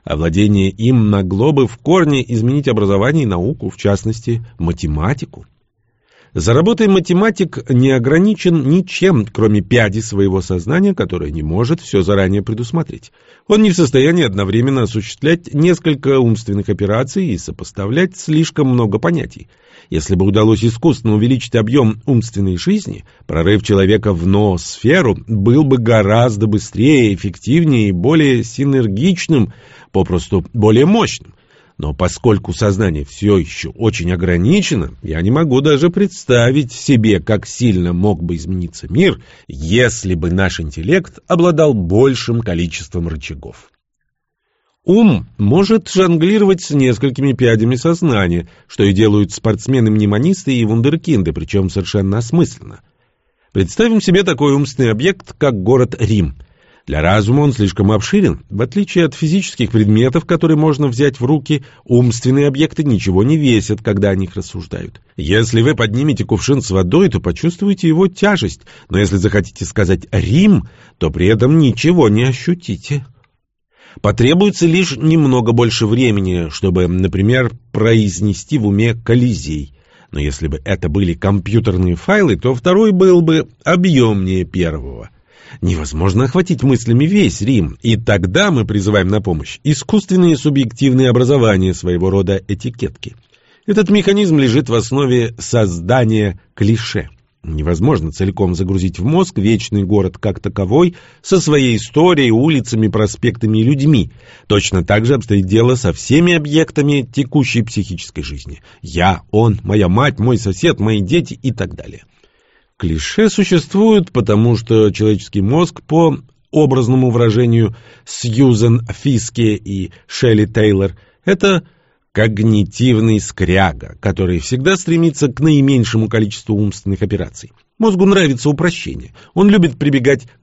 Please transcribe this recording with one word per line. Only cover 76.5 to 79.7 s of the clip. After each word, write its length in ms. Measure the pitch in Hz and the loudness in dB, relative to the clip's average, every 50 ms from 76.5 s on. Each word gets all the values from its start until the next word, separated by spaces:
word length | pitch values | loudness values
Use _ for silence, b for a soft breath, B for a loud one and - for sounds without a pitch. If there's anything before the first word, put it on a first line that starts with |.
| - - - 95 87 92 90 | -6 -4 -2 0 0 2 0
например, 640 | 85 87 92 95 90 92 92 98 107 123 131 127 113 - - _ _ - | 0 0 0 -2 -2 0 0 0 2 2 2 0 -2 -6 -10 _ _ -4
произнести 840 | - 110 113 117 110 107 101 85 90 104 104 98 - - - 151 | 0 2 4 4 4 2 0 -2 -2 -2 -2 -2 -4 -6 -6 -4
в 100 | 139 107 | -2 0
уме 260 | 104 98 101 113 117 113 | 0 0 2 0 0 -2
«Колизей». 800 | 117 - - 117 123 123 123 107 78 - 73 78 76 71 69 | -4 -2 0 2 2 2 0 -2 -4 -6 -8 -8 -8 -10 -12